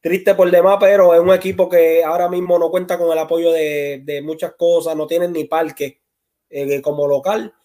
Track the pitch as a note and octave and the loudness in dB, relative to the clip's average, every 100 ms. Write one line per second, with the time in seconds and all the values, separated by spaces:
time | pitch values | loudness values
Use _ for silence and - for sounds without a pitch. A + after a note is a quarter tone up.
0 | E3 F#3 F#3+ F#3+ F3+ F3 F#3 G3 G3 G3+ | -2 -2 0 2 4 4 4 4 4 4
1 | F3+ E3+ F3 F#3 F#3 F#3+ F3 F3 E3 E3 | 6 4 4 2 0 -2 0 2 4 2
2 | D#3+ F3 F3 F3+ F3+ F3 E3 F#3 F3+ F3 | 0 -2 -2 -4 0 0 0 -4 -4 -4
3 | E3+ D#3+ D#3 E3+ E3+ E3 D3+ D3 C#3+ C#3 | -2 -2 -2 -2 0 0 -2 -4 -6 -10
4 | C#3 C#3+ D3+ D#3+ E3 _ F3 E3+ E3 D#3 | -10 -10 -10 -10 -10 _ 0 0 -2 -6
5 | D3+ E3+ F3 E3 D3+ D#3+ D#3 - C#3 _ | -4 -2 -2 -4 -4 -4 -4 -6 -12 _
6 | _ _ _ _ _ C#3 C#3 C#3+ D3 D3 | _ _ _ _ _ -10 -6 -4 -4 -4
7 | C#3+ C#3 F#3 A3 A3 _ | -2 -2 -2 -6 -8 _